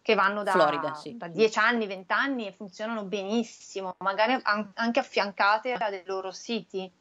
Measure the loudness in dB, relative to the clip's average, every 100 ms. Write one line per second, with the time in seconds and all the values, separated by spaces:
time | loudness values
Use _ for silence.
0 | 2 4 4 0 2 4 4 2 -4 -8
1 | -12 -12 -6 2 2 4 2 2 -2 -6
2 | -2 0 0 -2 -6 -10 -16 -8 -6 -6
3 | -4 -6 -2 -2 -2 -8 -12 -10 -10 -4
4 | -2 2 2 2 0 -2 -2 -2 0 0
5 | 0 0 -2 2 4 4 0 -2 -2 -4
6 | -6 -6 -6 -10 -6 -6 -4 -8 -8 _